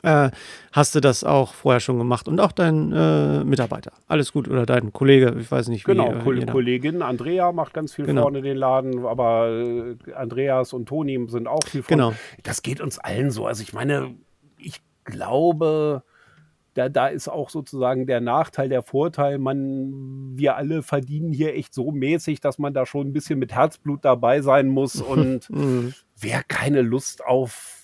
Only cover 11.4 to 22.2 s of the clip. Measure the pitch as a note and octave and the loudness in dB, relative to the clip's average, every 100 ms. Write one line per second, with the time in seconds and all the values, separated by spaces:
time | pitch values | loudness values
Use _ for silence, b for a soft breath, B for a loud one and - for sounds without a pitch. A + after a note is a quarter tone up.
11.4 | A#2 D3 - C#3+ - D#3 A#2+ A2 B B | -4 -2 -2 -6 0 2 2 -2 B B
12.4 | - - - C3 D3+ - - G#2 C#3 A2 | -10 -8 -6 -6 -8 -8 -6 -2 -2 -2
13.4 | A2 A2 A2 A2 C3 C#3+ C3 A#2+ _ _ | -4 -6 -8 -6 -2 -2 -4 -12 _ _
14.4 | _ _ - - _ _ - - F#2 B2+ | _ _ -18 -18 _ _ -16 -10 -4 2
15.4 | E3+ D#3 D#3+ D#3 D3+ C#3 b b b b | 2 2 0 0 0 -4 b b b b
16.4 | b b _ - B2+ C3 A#2+ - - - | b b _ -4 0 2 0 -2 -8 -8
17.4 | C3+ D#3+ C3+ C3+ B2 C3 C3 A#2+ A#2+ C3 | -6 -8 -10 -2 0 0 0 -2 2 0
18.4 | D#3+ - C3+ B2+ - C3+ D#3+ D#3+ C#3+ C#3+ | 0 -2 -2 -2 -2 -2 -2 0 -2 0
19.4 | C3+ C#3 C3+ C3+ C3+ C3+ C3+ C3+ C3+ C3 | -2 -2 -4 -6 -8 -10 -12 -12 -12 0
20.4 | C#3+ C3 D3+ D#3+ - C#3+ B2+ D3 E3 C#3 | 0 0 -2 -4 -2 -4 -4 -6 -4 -2
21.4 | D#3 C#3+ C#3 - B2+ C#3+ C3 E3 | -2 -2 -8 -6 -4 -2 0 0